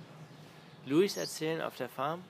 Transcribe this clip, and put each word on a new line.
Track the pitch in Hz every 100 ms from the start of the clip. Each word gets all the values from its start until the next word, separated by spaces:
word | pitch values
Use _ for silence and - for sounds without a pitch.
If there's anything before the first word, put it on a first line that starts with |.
| - - - - - - - - 127
Luis | 147 196 -
erzählen | 165 - 156 160
auf | - -
der | 123
Farm. | - 139 170 185